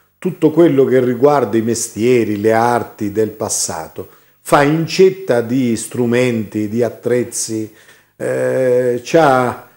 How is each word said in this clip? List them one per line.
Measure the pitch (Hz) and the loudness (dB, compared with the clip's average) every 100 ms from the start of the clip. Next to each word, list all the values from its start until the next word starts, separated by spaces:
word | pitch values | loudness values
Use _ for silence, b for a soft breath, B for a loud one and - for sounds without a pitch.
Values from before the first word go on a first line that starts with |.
| B _ | B _
tutto | 180 - 156 | -8 0 0
quello | 156 170 135 | 4 4 4
che | 123 127 | 2 2
riguarda | 123 117 143 143 110 110 | 0 2 2 2 0 -2
i | |
mestieri, | 113 110 - 101 120 123 107 104 | -2 -4 -6 -2 2 2 0 0
le | 107 | 2
arti | 113 117 120 - - 104 | 2 2 0 -4 -8 -6
del | 101 110 | -2 -4
passato, | - 107 - - 82 80 - 95 b b b | -4 -6 -6 -6 -8 -12 -16 -18 b b b
fa | - 151 | 0 2
incetta | 143 160 160 - 190 190 - 120 | 2 0 -2 2 2 2 -2 -2
di | 110 131 123 110 | 0 -2 0 -2
strumenti, | - 120 120 123 127 113 104 107 104 | -6 -4 0 0 0 -2 -6 -6 -4
di | 113 | -2
attrezzi, | 113 - 113 123 120 - - 110 107 b b b b - | -4 -4 -4 -2 -2 -8 -8 -8 -10 b b b b -10
eh, | 127 131 127 127 127 123 123 120 | -6 -4 -4 -2 0 2 0 -4
c'ha, | - 165 151 131 123 107 b | 0 4 4 4 0 -6 b